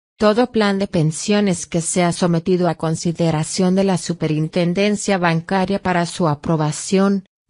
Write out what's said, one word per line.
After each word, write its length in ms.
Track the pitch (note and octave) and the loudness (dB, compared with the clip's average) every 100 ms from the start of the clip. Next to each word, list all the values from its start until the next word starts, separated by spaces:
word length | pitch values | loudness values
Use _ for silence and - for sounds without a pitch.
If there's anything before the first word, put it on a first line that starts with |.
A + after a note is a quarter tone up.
| _ - | _ 0
Todo 340 | G#3+ G#3+ B3 | 2 2 2
plan 280 | A3 G3+ G3 | 2 2 0
de 80 | G3+ | 0
pensiones 800 | F3 D#3 - - G#3 G3+ F3 - | 0 0 0 0 2 2 -2 -4
que 140 | E3+ | -4
sea 320 | D#3+ F#3 F3 | -2 0 0
sometido 560 | E3 F3+ E3 F3+ F3+ F3 | 2 0 0 0 2 0
a 80 | D#3+ | 0
consideración 1000 | D#3+ D#3+ F3 D#3 E3 D#3 D#3+ - F#3 F#3 | -2 -2 -4 0 0 0 -4 0 0 2
de 100 | G3 | 2
la 120 | F3 | 0
Superintendencia 1200 | - E3+ D#3 D3+ D#3 F#3 E3+ F3 G#3 G3+ - G3 | -2 -4 -2 -2 -2 0 0 0 0 0 -2 0
Bancaria 640 | F3 E3 E3 G3 F3+ G3 | 0 0 0 -2 0 -2
para 240 | F#3 E3+ E3+ | 0 0 -2
su 220 | - E3 | -2 -2
aprobación, 1000 | D3 - D#3+ D3+ - - F#3+ G3 G3 - _ | -2 -2 0 0 -4 -2 2 2 0 -6 _